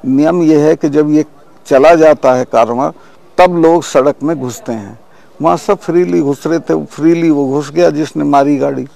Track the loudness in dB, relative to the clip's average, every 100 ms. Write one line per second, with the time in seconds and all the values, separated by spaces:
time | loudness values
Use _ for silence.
0 | -2 0 0 2 2 2 2 0 -2 -2
1 | 0 0 -2 -10 -20 -20 -2 2 4 6
2 | 4 4 2 0 0 0 0 -2 -4 -8
3 | -20 -20 -12 2 2 4 2 2 0 0
4 | 0 -2 -6 -6 -8 -12 -10 -10 -12 -20
5 | -20 -20 -20 -4 -2 -2 -2 -4 -2 -2
6 | 0 -2 -2 -4 -4 -6 -2 -6 -6 -2
7 | 0 2 0 0 -2 -4 -4 0 0 0
8 | -6 -4 0 0 2 0 -2 -4 -10